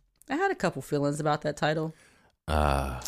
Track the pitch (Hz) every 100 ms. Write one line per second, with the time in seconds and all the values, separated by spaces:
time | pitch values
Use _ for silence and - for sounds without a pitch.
0 | _ _ - 294 392 370 - 135 - 147
1 | 143 147 151 147 151 - 151 156 160 -
2 | - _ _ _ - 76 73 69 67 62